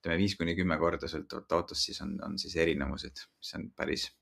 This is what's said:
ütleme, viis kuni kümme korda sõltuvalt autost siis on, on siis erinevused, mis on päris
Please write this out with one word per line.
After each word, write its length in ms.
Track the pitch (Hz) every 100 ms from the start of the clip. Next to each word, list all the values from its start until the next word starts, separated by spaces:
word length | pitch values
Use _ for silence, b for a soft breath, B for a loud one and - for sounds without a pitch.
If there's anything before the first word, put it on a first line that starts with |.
ütleme, 180 | 82 85
viis 160 | 98
kuni 240 | - 85 85
kümme 160 | 92 78
korda 240 | 82 82 80
sõltuvalt 480 | 78 73 78 -
autost 320 | 82 85 - -
siis 160 | -
on, 140 | - - -
on 80 |
siis 240 | 80 - 80 82
erinevused, 600 | 73 67 78 76 - - _
mis 200 | - 82
on 100 | - _
päris 320 | 80 98 - _